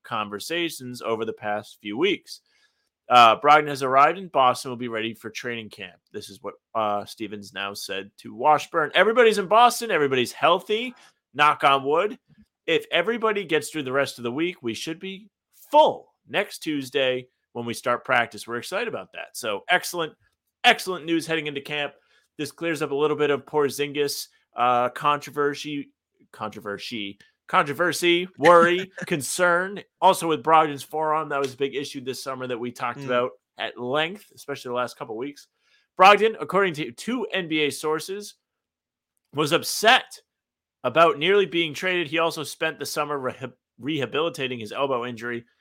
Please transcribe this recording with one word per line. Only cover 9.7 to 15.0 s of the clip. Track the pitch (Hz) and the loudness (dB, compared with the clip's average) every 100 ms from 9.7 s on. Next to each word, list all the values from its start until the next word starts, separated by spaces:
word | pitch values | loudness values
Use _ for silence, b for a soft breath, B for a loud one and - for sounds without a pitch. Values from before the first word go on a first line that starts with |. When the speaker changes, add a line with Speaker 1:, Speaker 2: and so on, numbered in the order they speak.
| 233 233 | 2 -2
Speaker 1:
Everybody's | 175 143 131 117 | 0 2 2 -2
healthy. | - 147 185 - 214 254 b b b _ | 0 2 2 0 -4 -4 b b b _
Knock | 127 147 143 | 2 2 4
on | 147 139 | 4 4
wood. | 135 160 214 240 _ _ _ _ - | 2 0 0 -6 _ _ _ _ -2
If | 156 147 | -2 0
everybody | 160 175 233 220 202 | -2 0 0 0 -2
gets | 175 156 147 | -2 -2 -2
through | 156 | -6
the | 127 | -4
rest | 135 135 - | -2 -2 -4
of | |
the | 120 | -6
week, | 127 175 175 | -4 -4 -4
we | 120 | -8
should | 117 - 165 | -6 -8 -10